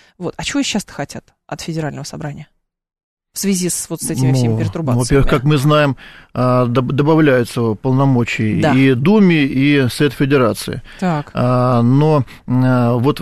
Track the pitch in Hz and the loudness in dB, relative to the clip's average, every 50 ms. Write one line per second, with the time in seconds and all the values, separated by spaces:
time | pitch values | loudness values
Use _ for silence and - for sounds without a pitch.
0 | _ _ _ - 180 151 - - 160 - - 285 262 - - 208 - - - - | _ _ _ -12 -12 -12 -10 -10 -10 -6 -4 -4 -4 -2 -4 -6 -6 -8 -12 -12
1 | 143 - - - _ _ _ _ _ - 147 - - - 160 160 156 143 139 131 | -12 -12 -12 -18 _ _ _ _ _ -16 -14 -12 -10 -8 -8 -6 -6 -8 -8 -10
2 | 139 - - 156 156 147 143 147 151 _ _ _ _ _ _ _ _ _ _ _ | -14 -14 -12 -12 -12 -12 -12 -14 -18 _ _ _ _ _ _ _ _ _ _ _
3 | _ _ _ _ _ _ - - - 196 196 180 180 170 - - - - 165 156 | _ _ _ _ _ _ -12 -6 -2 -2 -2 0 -2 -4 -4 -6 -8 -8 -10 -10
4 | - - 165 - 131 131 131 131 123 117 113 113 113 107 - 170 160 135 120 120 | -6 -6 -4 0 0 2 2 2 2 0 0 -2 -2 -4 -4 -4 -4 -2 -2 -2
5 | 123 - 143 139 135 - 160 139 123 147 151 139 131 151 151 151 147 143 127 - | 0 2 2 2 4 4 2 2 2 2 0 2 2 2 2 4 2 0 -2 -4
6 | - - - - - _ - - 123 127 123 123 127 120 120 131 123 - 143 135 | -10 -20 -20 -20 -20 _ -6 -2 0 2 2 2 2 2 0 -2 -2 -2 0 0
7 | 147 147 160 160 160 143 127 123 120 - - 127 117 113 107 - - 135 127 131 | 2 2 4 4 4 4 4 2 0 -2 -4 -2 -2 -2 -2 -2 -2 -2 0 2
8 | 139 139 131 120 117 - - - 113 107 104 - - 151 135 131 135 135 131 120 | 2 2 2 2 0 -2 -2 -4 -2 -2 0 0 0 2 2 4 4 4 2 2
9 | 143 175 214 220 202 180 170 156 139 135 - 127 135 143 147 139 131 117 - - | 2 2 4 4 4 4 4 2 2 0 0 0 2 2 2 2 2 0 0 0
10 | 147 143 - - 147 135 143 139 123 107 104 - - - - - - - - - | -2 -2 0 -2 0 2 2 2 2 2 0 -4 -8 -10 -10 -10 -12 -16 -10 -6
11 | 196 180 165 147 143 - - 123 123 123 127 123 123 127 123 117 117 120 131 143 | -4 -4 -2 -4 -6 -8 -6 -2 -2 0 0 0 0 2 2 2 2 2 2 4
12 | 151 156 156 147 123 - - - - - 123 127 127 127 127 123 120 117 120 123 | 4 2 2 0 0 -4 -10 -16 -8 -4 -2 0 2 2 2 2 2 0 0 0
13 | 117 143 147 - | 0 0 -2 -2